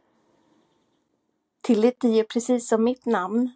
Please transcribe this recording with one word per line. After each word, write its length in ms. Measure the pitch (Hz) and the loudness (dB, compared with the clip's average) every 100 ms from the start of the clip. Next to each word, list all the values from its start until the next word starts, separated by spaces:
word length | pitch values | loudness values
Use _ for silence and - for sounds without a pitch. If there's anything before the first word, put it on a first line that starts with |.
| _ _ _ _ _ _ _ _ _ _ _ _ _ _ _ _ | _ _ _ _ _ _ _ _ _ _ _ _ _ _ _ _
Tillit 440 | - 214 233 - | 0 2 2 2
är 40 | 240 | 0
ju 160 | 220 | 0
precis 440 | 220 240 240 247 - | 0 -2 -2 -2 0
som 160 | 220 | 0
mitt 220 | 226 254 240 | 0 -2 -2
namn, 440 | 208 185 226 247 | -2 -2 -2 -2